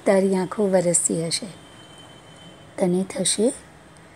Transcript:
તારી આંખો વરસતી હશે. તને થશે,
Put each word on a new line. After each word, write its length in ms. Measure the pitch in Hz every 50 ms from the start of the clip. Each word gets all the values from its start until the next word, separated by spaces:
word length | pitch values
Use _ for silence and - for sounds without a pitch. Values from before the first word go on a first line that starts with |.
| -
તારી 300 | 269 196 190 190 196 190
આંખો 320 | 185 185 165 - - 208 190
વરસતી 580 | 185 185 170 175 170 - - - 196 165 165
હશે. 200 | 170 160 - - 185 - - - - - - - - - - - - - - - - - - - - - - - - - -
તને 260 | 202 180 175 185 190
થશે, 480 | - - - 185 - - - 208 262 - - - - - - - - - - - - -